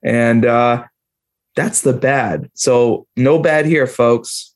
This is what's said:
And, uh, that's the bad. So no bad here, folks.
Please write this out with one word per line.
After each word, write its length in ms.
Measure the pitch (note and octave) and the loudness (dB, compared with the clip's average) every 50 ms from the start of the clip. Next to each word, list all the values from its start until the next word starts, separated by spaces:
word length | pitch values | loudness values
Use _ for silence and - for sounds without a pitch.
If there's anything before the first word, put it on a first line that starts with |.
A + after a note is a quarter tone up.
And, 420 | - A2+ A#2 A#2+ A#2 A#2 A#2 A#2 A2+ | -4 -2 -2 0 0 2 2 2 2
uh, 400 | B2 A#2 A#2 A#2+ A#2+ A#2+ B2 A#2+ - _ _ _ _ _ _ _ _ _ _ _ _ _ | 2 2 2 2 2 0 -2 -4 -12 _ _ _ _ _ _ _ _ _ _ _ _ _
that's 280 | - C#3+ A3 - - | -6 -6 -4 -4 -2
the 100 | - C#3 | -2 -2
bad. 580 | B2 B2+ - C3 C#3 C#3 A#2+ - F2 D#2 - - _ | -2 0 -2 -2 0 0 -2 -4 -6 -8 -10 -12 _
So 520 | - - - B2+ A#2+ A#2+ A#2 A2+ - - _ _ | -6 -2 0 2 2 2 2 0 -2 -6 _ _
no 220 | - B2+ C3+ D3+ E3 | -2 0 2 2 2
bad 280 | D3+ E3+ D#3 D3+ D3+ | 2 0 0 0 0
here, 200 | D#3 E3 D3+ C3+ | 0 0 0 0
folks. 680 | B2 - - B2 A#2 A#2+ A#2 A#2 - - - - - _ | -2 -2 0 2 2 2 0 -2 -8 -14 -14 -14 -16 _